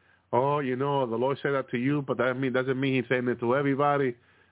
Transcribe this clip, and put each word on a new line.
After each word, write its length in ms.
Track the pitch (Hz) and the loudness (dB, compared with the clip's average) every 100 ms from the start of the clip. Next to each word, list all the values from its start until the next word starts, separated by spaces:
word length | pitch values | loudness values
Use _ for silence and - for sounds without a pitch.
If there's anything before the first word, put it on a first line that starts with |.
| _ _ - | _ _ -2
"Oh, 260 | 120 139 147 | 0 2 0
you 160 | 131 127 | -2 -2
know, 300 | 143 143 123 | -2 0 0
the 100 | 113 | 0
Lord 220 | 127 139 | -2 -2
said 80 | 147 | -2
that 180 | 139 127 | -2 -2
to 60 | 120 | -2
you, 240 | 131 147 | 0 0
but 160 | 135 117 | -2 0
that 220 | 123 127 | 0 0
mean, 140 | 135 | 0
doesn't 260 | 127 127 131 | 0 0 0
mean 160 | 135 131 | 0 0
he's 140 | 117 | 0
saying 180 | 127 123 | 0 0
it 120 | 120 | -2
to 160 | 120 135 | 0 2
everybody. 600 | 139 135 143 143 135 - _ _ _ | 2 2 2 2 0 -4 _ _ _